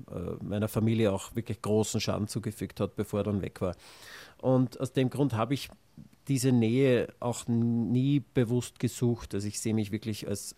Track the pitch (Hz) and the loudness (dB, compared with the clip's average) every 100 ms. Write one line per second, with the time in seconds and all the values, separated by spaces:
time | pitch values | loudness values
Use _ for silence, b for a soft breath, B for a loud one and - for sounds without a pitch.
0 | - 101 85 82 - 104 107 117 110 113 | -8 -8 -6 -8 -4 -2 0 0 2 4
1 | 107 98 - 113 - 104 104 107 107 110 | 2 0 -4 -8 -6 -6 0 2 2 0
2 | 104 95 107 113 107 - 98 - 101 - | -2 -2 -2 -4 -6 -6 -8 -4 -4 -4
3 | 104 104 101 101 - - 92 85 B B | -4 -2 0 0 -2 -4 -4 -4 B B
4 | B B B B 127 131 127 - 131 - | B B B B 2 2 2 -2 -4 0
5 | 127 127 143 110 117 135 - - _ - | 0 2 0 0 0 -2 -6 -16 _ -20
6 | - _ - 135 131 127 110 123 135 120 | -20 _ -2 0 4 4 4 4 6 4
7 | - - 120 113 - 117 117 117 104 123 | 2 -4 -4 -4 0 2 2 2 2 2
8 | 135 143 - - 113 123 - - 123 - | 4 2 0 0 2 2 -2 -4 -4 0
9 | 120 113 - 98 104 - 113 110 104 104 | 0 0 -4 -6 -6 -4 -2 0 0 -4
10 | 110 104 - 101 - | -6 -6 -6 -6 -8